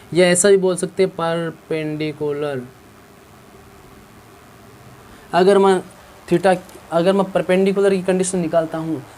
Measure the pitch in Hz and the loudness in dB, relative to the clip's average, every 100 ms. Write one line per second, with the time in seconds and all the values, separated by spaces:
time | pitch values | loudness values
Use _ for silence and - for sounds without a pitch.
0 | - 160 180 175 202 196 185 175 175 - | -4 2 2 4 4 4 2 -2 -4 -2
1 | 185 - 165 170 165 160 - 160 151 151 | -2 -2 -4 -4 -6 -10 -8 -6 -6 -6
2 | 156 143 147 143 147 135 123 - - - | -8 -6 -6 -6 -6 -8 -12 -18 -20 -20
3 | - - - - - - - - - - | -20 -20 -20 -20 -20 -20 -20 -20 -20 -20
4 | - - - - - - - - - - | -20 -20 -20 -20 -20 -20 -20 -20 -20 -20
5 | - - - 170 185 196 196 185 - - | -20 -20 -4 2 4 4 4 2 -2 -16
6 | - - - 175 190 180 - - - 165 | -20 -18 -2 0 2 0 -4 -20 -4 0
7 | 175 196 190 180 165 185 190 196 196 196 | 2 0 0 -2 0 2 2 2 2 0
8 | 185 185 185 185 160 170 160 160 160 143 | 0 -2 -2 -4 -2 -2 -2 -4 -6 -8
9 | 131 | -10